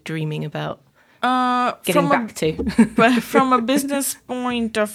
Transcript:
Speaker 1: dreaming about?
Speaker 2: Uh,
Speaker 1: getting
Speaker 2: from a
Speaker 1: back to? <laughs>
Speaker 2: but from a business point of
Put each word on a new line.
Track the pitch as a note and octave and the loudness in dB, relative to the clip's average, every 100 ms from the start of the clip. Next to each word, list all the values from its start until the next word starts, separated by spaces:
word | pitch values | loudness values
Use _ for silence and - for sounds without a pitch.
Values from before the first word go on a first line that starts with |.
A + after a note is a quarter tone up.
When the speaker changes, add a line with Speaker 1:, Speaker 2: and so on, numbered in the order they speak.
Speaker 1:
dreaming | - D#3+ D#3 D3+ | -8 -6 -4 -6
about? | D#3 D3+ D3+ - _ _ _ _ | -6 -6 -8 -10 _ _ _ _
Speaker 2:
Uh, | B3 B3+ B3 B3 B3 - - | -2 0 0 0 -2 -4 0
Speaker 1:
getting | D4 | 2
Speaker 2:
from | C#4 | 2
a | |
Speaker 1:
back | C#4 G#3+ - | 0 -2 -4
to? | D#3 D#3+ C4+ - A3 | -4 -2 0 2 4
<laughs> | - | 4
Speaker 2:
but | A#3 A#3+ | 4 4
from | - C#4 C4 | 2 2 4
a | B3+ | 2
business | A#3 C#4 C#4 C#4 C4 - - | 2 0 0 -2 -4 -8 -8
point | B3 B3 A#3+ A3+ A3 | -6 -4 -2 -2 -2
of | G#3+ | -4